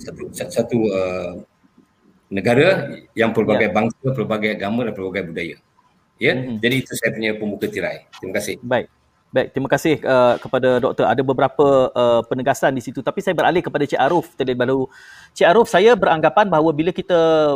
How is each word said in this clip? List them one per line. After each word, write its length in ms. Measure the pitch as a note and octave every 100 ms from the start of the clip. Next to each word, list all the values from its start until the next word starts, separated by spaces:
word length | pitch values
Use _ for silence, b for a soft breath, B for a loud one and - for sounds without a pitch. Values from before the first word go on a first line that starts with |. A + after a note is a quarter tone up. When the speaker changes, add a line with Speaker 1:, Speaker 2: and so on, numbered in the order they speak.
Speaker 1:
satu, 220 | - - -
sa-, 160 | - -
satu, 280 | A#2+ A#2 A#2+ A2
uh, 420 | F#2+ F#2 F2+ F2+ F2+ - _ _ _ _ _ _ _ _
negara 640 | G2 A2+ B2 E3+ F#3+ - - -
yang 240 | - A2 A2+
pelbagai 320 | G#2 G#2+ G#2+
Speaker 2:
Ya. 80 | G#2+
Speaker 1:
bangsa, 300 | A2+ - C3 B2
pelbagai 400 | G2+ G#2+ G#2+ G#2
agama 320 | G2 A#2 A#2
dan 80 | G2+
pelbagai 320 | F#2 F#2+ E2+
budaya. 300 | E2 E2+ C#2+ _ _ _ _ _ _
Ya, 160 | B2 B2+
Speaker 2:
Mhm. 260 | B2+ A2
Speaker 1:
jadi 120 | A#2 C3
itu 140 | - A#2+
saya 160 | A2+
punya 240 | A2 A2 G#2+
pembuka 320 | G#2+ F#2+ G#2
tirai. 400 | G2+ E2+ D2+ - -
Terima 240 | F#2+ G2+
kasih. 160 | G2+ F#2
Speaker 2:
Baik. 240 | A#2+ B2 - _ _ _ _
Baik, 240 | C3 A#2+ C3+
terima 160 | C3+
kasih, 240 | C#3 E3 C3+
uh, 320 | - C3 B2 A#2
kepada 320 | - B2+ B2+ B2
doktor. 240 | B2+ - A2
Ada 160 | B2
beberapa, 640 | C3+ C3 C3+ - C#3+ C3+ B2+ B2
uh, 240 | A#2+ A#2 A2+
penegasan 480 | B2+ C3 C3 D#3+ C3+
di 80 |
situ, 160 | B2+ C3+
tapi 240 | C#3 G3
saya 80 | F#3+
beralih 320 | D#3+ B2+ E3+
kepada 240 | E3 D3 C#3+
Cik 80 | -
Aruf 320 | C3+ E3+ - -
terlebih 320 | C3 B2 B2
dahulu. 240 | C3+ C3 B B B B
Cik 160 | - D#3
Aruf, 200 | G3+ A3+
saya 240 | F3 G#3+ A#3
beranggapan 560 | - D#3+ D#3 G#3 G#3
bahawa 240 | D#3+ D#3+ D3+
bila 160 | E3
kita 640 | F3+ - F3 D#3+ D#3+ D3+